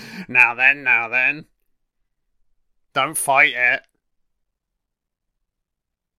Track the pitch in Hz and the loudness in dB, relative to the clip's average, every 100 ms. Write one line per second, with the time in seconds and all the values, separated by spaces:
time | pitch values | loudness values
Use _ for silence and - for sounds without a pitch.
0 | - 185 180 123 120 120 131 143 131 117 | -18 -16 -4 2 2 2 0 2 0 0
1 | 113 123 131 151 - _ _ _ _ _ | 0 -2 -2 -4 -12 _ _ _ _ _
2 | _ _ _ _ _ _ _ _ _ 139 | _ _ _ _ _ _ _ _ _ -4
3 | 139 156 - 139 147 120 123 131 - _ | -4 -4 0 4 4 2 0 -2 -6 _
4 | _ _ _ _ _ _ _ _ _ _ | _ _ _ _ _ _ _ _ _ _
5 | _ _ _ _ _ _ _ _ _ _ | _ _ _ _ _ _ _ _ _ _
6 | _ | _